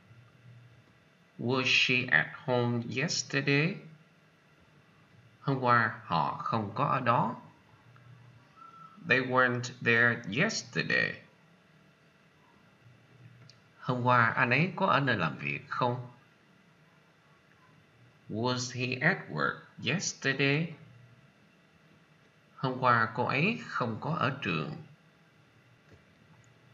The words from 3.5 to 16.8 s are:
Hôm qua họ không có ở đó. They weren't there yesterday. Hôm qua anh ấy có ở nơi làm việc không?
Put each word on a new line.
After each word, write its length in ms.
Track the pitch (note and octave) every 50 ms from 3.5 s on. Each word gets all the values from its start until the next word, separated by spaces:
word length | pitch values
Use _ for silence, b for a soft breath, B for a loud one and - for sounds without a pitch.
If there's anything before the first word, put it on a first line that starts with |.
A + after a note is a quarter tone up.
| C#3 C#3+ D#3 F#3 G#3+ - - - - - _ _ _ _ _ _ _ _ _ _ _ _ _ _ _ - _ _ _ _ - _ - - - - _ _
Hôm 180 | - D3 C3+ B2
qua 400 | B2 A#2+ A#2+ A#2 A2+ G#2+ - - -
họ 320 | - F2 D#2+ C#2+ - - - -
không 280 | - - A2+ G#2 G2 G#2
có 100 | B2 C#3+
ở 140 | D#3 C#3 C3
đó. 360 | B2+ A#2+ A#2+ D3 G3 A#3 C4 - - - - _ _ _ - _ _ - - - - - - - - - - - - - _ - - - - - - - - - - -
They 100 | B2 C3
weren't 520 | B2+ B2+ B2 B2+ B2+ B2 B2 A#2+ A#2+ - - - -
there 560 | A#2 A#2 A#2 A#2+ A#2+ A#2 - - F2+ G2+ C#3
yesterday. 800 | G3 A3 - - - - - D#2+ - - B1 B1 A1 G1+ - - - - _ _ _ _ _ _ _ _ _ _ _ _ _ _ _ _ _ _ _ _ _ _ _ _ _ _ _ _ _ _ _ - - _ _ _ - - - - - - - - - - _ _ _ -
Hôm 240 | - - B2+ B2 A#2+
qua 260 | B2 B2 A#2+ A2+ A2+
anh 200 | - - C3 A#2+
ấy 240 | B2 C#3+ F3 F#3+ -
có 120 | - F#3+
ở 120 | - B2 C#3
nơi 180 | C#3+ C3 A2+
làm 200 | F#2+ E2 D2 C2+
việc 320 | - C#2+ C#2+ C#2+ C#2 - -
không? 400 | - - B2+ A#2+ B2 A#2+ - - - - - _ _ _ _ _ _ _ _ _ _ _